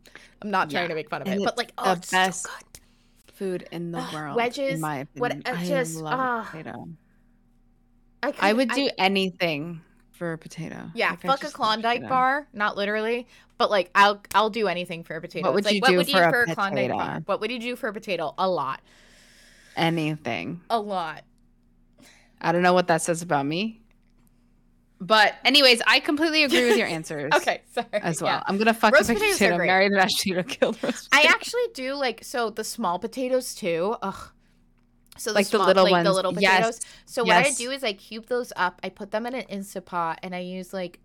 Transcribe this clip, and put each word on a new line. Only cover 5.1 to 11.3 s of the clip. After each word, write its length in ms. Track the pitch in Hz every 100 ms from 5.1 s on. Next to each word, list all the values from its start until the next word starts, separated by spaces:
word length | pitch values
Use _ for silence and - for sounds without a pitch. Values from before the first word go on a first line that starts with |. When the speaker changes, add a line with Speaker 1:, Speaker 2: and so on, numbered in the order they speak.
| -
Speaker 1:
what, 160 | 240
Speaker 2:
opinion. 220 | - 233 170
Speaker 1:
uh, 40 |
Speaker 2:
I 60 | 175
Speaker 1:
just, 300 | - 165 160
Speaker 2:
love 220 | 156 254
Speaker 1:
uh, 220 | 262 233 202
Speaker 2:
potato. 380 | 160 - - 170 160 _ _ _ _ _ _ _ _ _ _ _ -
Speaker 1:
I 60 | 196
Speaker 2:
I 40 |
Speaker 1:
could, 240 | - 196 220
Speaker 2:
would 160 | 254
Speaker 1:
I 20 |
Speaker 2:
do 160 | 240 277 -
anything 840 | 185 196 190 - 170 147 165 165 _ _ _
for 200 | - 170
a 60 | 160
potato. 520 | - - 160 - 60
Speaker 1:
Yeah, 160 | 196 185
Speaker 2:
Like, 140 | 175
I 20 |
Speaker 1:
fuck 100 | 196